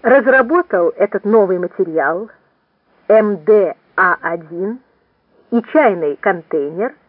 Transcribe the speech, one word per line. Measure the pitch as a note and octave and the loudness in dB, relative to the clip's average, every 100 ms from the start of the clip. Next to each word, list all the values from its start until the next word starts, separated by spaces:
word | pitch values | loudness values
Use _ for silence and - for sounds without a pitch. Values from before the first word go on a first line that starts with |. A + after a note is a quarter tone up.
Разработал | B3 C4+ A#3+ C4 A#3+ E4 F4 F#3+ E3+ - | 4 2 4 2 2 0 0 -2 -2 0
этот | G3+ - | -4 -2
новый | G#3 A3 F#3+ F#3 | 0 2 2 -2
материал | F3 - F#3 D#3 C#3+ E3+ A3 _ _ _ _ _ _ _ _ | -4 -4 -4 -2 -2 -4 -8 _ _ _ _ _ _ _ _
М | G#3+ G#3+ G3 | 2 2 -2
Д | D#3 G#3+ F#3 - _ - | 2 2 2 -4 _ -2
А | F#3 F3 | 0 0
один | E3 E3+ D#3 E3+ F#3+ B3 _ _ _ _ _ _ _ | -4 -8 -10 -8 -8 -8 _ _ _ _ _ _ _
и | A#3+ A3+ | -4 0
чайный | D#4 C4+ F3+ D3+ C#3+ | 2 2 0 -4 -4
контейнер | G#3 F3+ D#3+ D#3+ C#3+ E3 A#3+ D4 | -4 -4 -4 -4 -4 -6 -8 -8